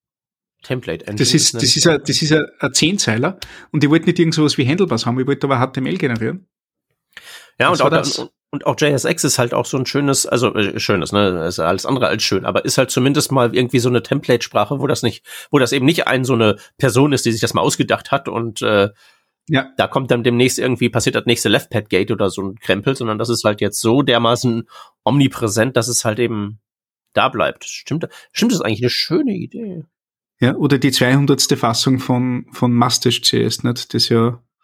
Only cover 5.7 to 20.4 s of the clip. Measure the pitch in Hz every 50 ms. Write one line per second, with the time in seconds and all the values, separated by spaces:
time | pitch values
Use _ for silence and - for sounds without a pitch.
5.7 | - 135 131 143 180 190 165 127 117 107 104 120 175 190 - _ _ _ _ _
6.7 | _ _ _ _ _ _ _ _ _ - - - - - - _ _ - 127 156
7.7 | 175 - 127 147 160 185 170 139 - - - - _ _ _ _ - 143 - 151
8.7 | 131 - 151 147 143 123 - - 160 - - 139 - - 120 120 - 113 120 -
9.7 | - 131 127 - - 143 143 139 135 - - - - 123 123 107 - 107 104 98
10.7 | - 113 - - 104 90 - - 98 101 104 95 90 85 80 87 92 - 80 85
11.7 | 95 92 - - 135 127 120 73 85 110 - - 104 95 - - 95 - - 123
12.7 | - 147 127 - - 131 127 139 139 151 - - 135 135 120 117 - - 127 120
13.7 | - 127 117 127 123 117 117 - 131 - - - 123 117 - - - 107 104 -
14.7 | 143 135 135 131 135 - - 113 - - _ - - - - - - 139 127 110
15.7 | 135 139 123 147 165 - - - 131 127 131 120 127 113 113 107 98 101 - -
16.7 | _ - 139 127 104 131 143 151 139 - - 120 110 104 117 110 - 92 95 143
17.7 | - - 127 - - - - - 143 143 - - 95 113 117 117 107 - - 110
18.7 | 107 98 98 104 - _ _ _ _ _ _ _ _ _ _ - 143 135 131 -
19.7 | - - - - - 135 135 123 127 120 113 123 120 120